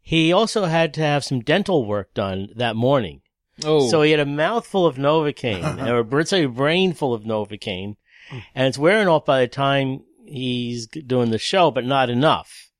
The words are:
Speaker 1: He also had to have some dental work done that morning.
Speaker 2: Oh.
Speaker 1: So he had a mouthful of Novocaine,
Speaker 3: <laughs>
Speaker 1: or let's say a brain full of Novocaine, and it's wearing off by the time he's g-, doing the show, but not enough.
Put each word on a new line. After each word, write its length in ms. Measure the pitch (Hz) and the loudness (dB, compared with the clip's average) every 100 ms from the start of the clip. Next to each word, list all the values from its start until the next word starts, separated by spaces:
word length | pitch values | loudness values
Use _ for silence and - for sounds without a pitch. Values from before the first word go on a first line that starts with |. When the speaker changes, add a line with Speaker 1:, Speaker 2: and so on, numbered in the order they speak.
Speaker 1:
He 320 | - 165 160 | -2 0 2
also 320 | 185 220 - | 2 2 0
had 300 | 185 165 165 | 0 0 0
to 60 | 147 | -2
have 220 | 151 147 | -2 -2
some 160 | - 131 | -2 -6
dental 440 | 113 165 208 170 | 0 0 2 0
work 300 | 107 104 95 | 0 -4 -6
done 340 | - 98 95 98 110 | -4 -4 -4 -8 -4
that 200 | 120 110 | -4 0
morning. 440 | 123 143 98 69 _ _ _ - | 2 2 -2 -10 _ _ _ -10
Speaker 2:
Oh. 240 | 156 156 131 | 0 2 4
Speaker 1:
So 120 | 156 | 4
he 100 | 151 | 4
had 80 | 151 | 4
a 40 | 143 | 0
mouthful 600 | 147 165 233 - 196 170 | 0 -2 -2 -4 0 0
of 100 | 131 | 2
Novocaine, 920 | 139 160 147 - 127 98 151 135 113 | 0 2 0 -4 -4 -4 -4 -4 -2
Speaker 3:
<laughs> 20 | |
Speaker 1:
or 140 | 120 117 139 | 0 0 0
let's 140 | 165 | 0
say 140 | 196 | 0
a 40 | 147 | 0
brain 460 | 117 139 170 190 | 0 0 2 0
full 180 | 160 143 | 0 -4
of 100 | 117 | -4
Novocaine, 720 | 107 110 104 101 - 92 98 104 _ _ - 131 - | -4 -4 -4 -8 -8 -8 -8 -12 _ _ -18 -18 -14
and 120 | - 131 | -2 -2
it's 100 | 127 | 2
wearing 300 | 156 214 196 | 2 4 4
off 160 | 156 - | 2 2
by 140 | 135 | 2
the 80 | 127 | 2
time 540 | - 139 139 135 135 - _ | 0 0 0 0 -4 -12 _
he's 640 | 226 139 127 123 120 120 113 | -16 -8 -4 -4 -4 -8 -10
g-, 160 | 156 | -14
doing 280 | 127 127 120 | -2 0 2
the 80 | 110 | 0
show, 320 | - 190 170 | 0 4 4
but 140 | 127 | 2
not 240 | 120 139 127 | 0 0 2
enough. 640 | 120 151 104 - - - _ | 2 2 2 -2 -20 -20 _